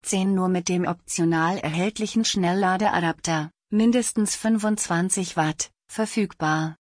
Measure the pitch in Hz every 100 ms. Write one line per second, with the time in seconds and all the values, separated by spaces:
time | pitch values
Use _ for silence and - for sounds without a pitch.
0 | - 196 190 190 185 180 175 180 175 170
1 | - - 165 165 165 196 151 160 196 214
2 | 214 226 226 208 175 185 185 185 214 170
3 | 165 - - 160 151 _ _ 208 233 240
4 | 226 - 208 - 220 220 214 214 - 170
5 | 185 - 180 - 156 156 - _ _ -
6 | 214 - 196 - 156 156 160 160